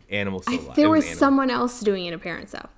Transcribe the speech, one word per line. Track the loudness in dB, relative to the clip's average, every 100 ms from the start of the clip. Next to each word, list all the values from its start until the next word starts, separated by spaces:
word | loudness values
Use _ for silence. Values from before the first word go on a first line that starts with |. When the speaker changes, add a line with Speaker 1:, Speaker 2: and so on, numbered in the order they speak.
| -8
Speaker 1:
Animal's | -4 -4 -4 -4
Speaker 2:
I, |
Speaker 1:
still | -6 -2
alive. | 2
Speaker 2:
there | 4
Speaker 1:
It |
Speaker 2:
was | 4
Speaker 1:
Animal. | 2 2
Speaker 2:
someone | 4 4 2
else | 0 -2 -2
doing | -2 -2 -4
an |
appearance, | -8 -10 -10 -10
though. | -14 -14